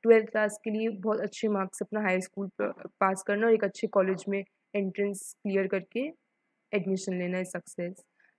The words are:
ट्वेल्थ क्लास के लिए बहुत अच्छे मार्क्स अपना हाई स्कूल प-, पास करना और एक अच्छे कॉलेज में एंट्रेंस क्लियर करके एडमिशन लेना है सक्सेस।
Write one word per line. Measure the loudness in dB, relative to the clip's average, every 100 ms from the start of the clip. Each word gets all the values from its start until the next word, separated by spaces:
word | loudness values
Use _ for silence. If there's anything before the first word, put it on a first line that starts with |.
ट्वेल्थ | 8 8 6
क्लास | 0 0 -2
के | -4
लिए | -2 -2
बहुत | -2 -2 -2
अच्छे | -4 -2 0
मार्क्स | 0 -2 -6
अपना | -6 -2
हाई | 0 0
स्कूल | -2 -8 -8 -4
प-, | -4 -4 -14 _
पास | 0 0 -2
करना | 2 4
और |
एक | 4
अच्छे | 2 -2 0
कॉलेज | 2 2 0 -2
में | -4 -6 _ _
एंट्रेंस | -4 -2 -2 -4 -4 -12 -8
क्लियर | -2 0 0
करके | -2 -4 -6 -6 -8 _ _ _ _ _
एडमिशन | -2 0 -2 -2
लेना | -4 -2 -4
है |
सक्सेस। | -4 -8 -10 -8 -8 -10 _ _ _